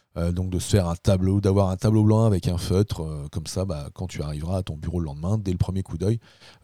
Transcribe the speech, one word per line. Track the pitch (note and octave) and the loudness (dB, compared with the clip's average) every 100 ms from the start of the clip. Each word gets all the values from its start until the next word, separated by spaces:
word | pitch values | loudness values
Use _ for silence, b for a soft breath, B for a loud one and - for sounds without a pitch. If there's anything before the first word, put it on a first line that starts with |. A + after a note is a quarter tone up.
| b F2 | b -4
Euh, | E2+ | -2
donc | F2 F#2 | 0 -2
de | F2+ | -4
se | - | 2
faire | G#2 E2+ | 2 2
un | E2+ | -2
tableau, | - F#2 F#2 G2+ | 2 2 2 2
d'avoir | G2 G2 F#2 | 4 4 2
un | F#2 | 2
tableau | G#2+ A2 | 2 4
blanc | G#2+ A2 | 6 6
avec | A2+ F#2 - | 4 2 0
un | F2 | -2
feutre, | - F#2 G#2 - | 0 2 2 -2
euh, | D#2+ D2+ D2 | -8 -8 -6
comme | E2+ D2+ | -8 -6
ça, | F#2+ F#2+ | -4 -4
bah, | D2+ C2+ | -4 -8
quand | - F2 | -10 -10
tu | - | -6
arriveras | D2 D2 D#2+ F#2+ | -6 -6 -4 -4
à | |
ton | - D2+ | -4 -6
bureau | E2+ F2 | -4 -4
le | |
lendemain, | D#2 D2 F2 A2 | -4 -4 -2 -2
dès | G2 | -2
le | F2+ | -2
premier | - F#2+ | -2 -2
coup | - E2 | -6 -2
d'œil, | F#2+ A#2 B B B B | -2 -2 B B B B